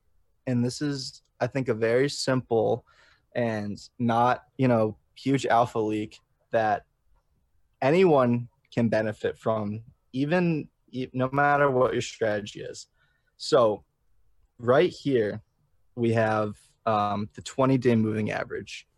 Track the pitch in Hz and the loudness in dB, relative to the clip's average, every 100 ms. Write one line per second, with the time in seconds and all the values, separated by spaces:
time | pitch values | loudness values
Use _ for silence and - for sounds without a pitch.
0 | _ _ _ _ - 120 120 - 147 139 | _ _ _ _ -4 0 -2 -2 -4 -6
1 | 131 - _ - 123 139 123 110 113 123 | -10 -16 _ -6 -6 -4 -4 -2 0 2
2 | 143 - - 127 - 113 110 117 - _ | 0 -2 -2 -2 0 0 0 -2 -6 _
3 | _ _ _ 123 117 107 104 98 - - | _ _ _ -4 -4 -4 -6 -10 -14 -4
4 | 117 117 123 123 - - 131 113 110 - | 0 2 2 2 -4 -2 2 2 2 -4
5 | _ - 135 135 117 117 120 117 107 107 | _ -8 -2 -2 2 2 2 0 -2 -4
6 | 107 - _ _ _ 117 107 101 - _ | -6 -12 _ _ _ -2 0 -2 -6 _
7 | _ _ _ _ _ _ _ _ 131 175 | _ _ _ _ _ _ _ _ 2 4
8 | 185 143 123 120 120 _ _ - 117 110 | 4 4 4 0 -4 _ _ -2 0 0
9 | 110 104 104 - 117 110 104 110 113 _ | -2 -4 -6 -4 -4 -2 -4 -8 -12 _
10 | _ 131 147 180 175 156 - _ _ 123 | _ -6 -2 0 0 -2 -6 _ _ -10
11 | 131 127 131 139 143 143 143 127 123 120 | -8 -4 -2 0 2 2 2 2 2 0
12 | - - 110 104 104 - - - - _ | -6 -4 -2 -2 -6 -12 -14 -16 -20 _
13 | _ _ _ _ - 147 113 98 - _ | _ _ _ _ 0 4 4 0 -8 _
14 | _ _ _ _ _ - 117 139 180 - | _ _ _ _ _ -6 2 4 2 0
15 | 143 127 104 104 - _ _ _ _ 120 | 0 0 0 -4 -14 _ _ _ _ -2
16 | 117 113 110 107 107 104 _ _ 113 107 | 0 2 2 0 -2 -8 _ _ -2 0
17 | 101 101 104 - - - 131 135 123 113 | 0 -2 -6 -12 -8 0 2 2 4 2
18 | 110 110 107 - - - 104 - - | 2 -2 -4 -4 -8 -10 -12 -16 -18